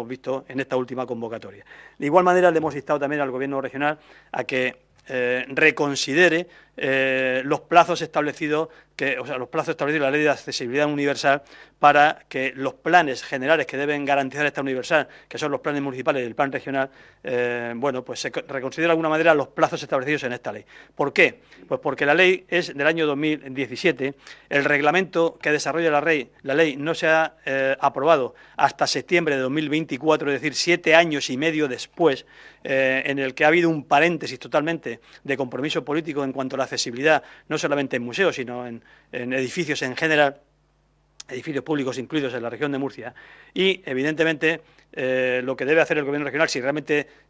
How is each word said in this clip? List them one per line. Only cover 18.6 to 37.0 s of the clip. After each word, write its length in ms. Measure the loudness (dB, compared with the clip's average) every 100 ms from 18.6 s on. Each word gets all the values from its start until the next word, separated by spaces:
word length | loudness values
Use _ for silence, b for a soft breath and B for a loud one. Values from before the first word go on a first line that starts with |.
| -8 -2 2
de 40 |
alguna 180 | 2 2
manera 240 | 2 4
los 140 | 4 2
plazos 340 | 0 0 0
establecidos 420 | -4 -2 0 -2
en 100 | -4
esta 180 | -6 -10
ley. 140 | -12 -14 B B -4
¿Por 180 | -2
qué? 280 | 4 4 2 B B -6
Pues 120 | -4
porque 260 | -4 -2 2
la 80 |
ley 320 | 4 4 2 0
es 280 | -4 -2 -2
del 100 | 0
año 220 | 2 0
dos 100 | 0
mil 360 | -2 -2 -6 -8
diecisiete, 580 | -6 -2 -2 0 -4 -6 B B B
el 140 | 0 2
reglamento 760 | 2 4 2 0 0 0 0
que 100 | -2
desarrolla 380 | -2 -2 -2 0
la 120 | 2
ley, 280 | 2 0 -2 _
la 100 | -4
ley 240 | 2 2 0
no 160 | -4
se 140 | -2 2
ha, 300 | 4 2 _ -4
eh, 300 | -2 0 2
aprobado 560 | 0 0 4 4 2 B B B
hasta 300 | 0 0 -2
septiembre 500 | -2 0 2 2 0
de 60 |
dos 100 | 0
mil 180 | -2 -2
veinticuatro, 640 | -2 -4 -4 0 0 2
es 100 | -2
decir, 120 | -2
siete 400 | -2 0 0 6
años 380 | 6 6 2 -4
y 60 | -2
medio 300 | -2 0 -2
después, 580 | -4 -10 2 2 2 -6 B B B
eh, 400 | -4 0 2 0 -2
en 120 | -2
el 160 | -2
que 120 | 2 4
ha 20 |
habido 220 | 6 4
un 140 | 0
paréntesis 560 | 2 4 4 2 -6 -10
totalmente 600 | -2 -2 0 -4 -8 -12 B B
de 140 | -6 -4
compromiso 480 | -4 -4 -4 -4 -4
político 380 | -4 -4 -4
en 100 | -4
cuanto 220 | -4 -6 -4
a 20 |
la 60 | -4
accesibilidad, 560 | -4 -6 0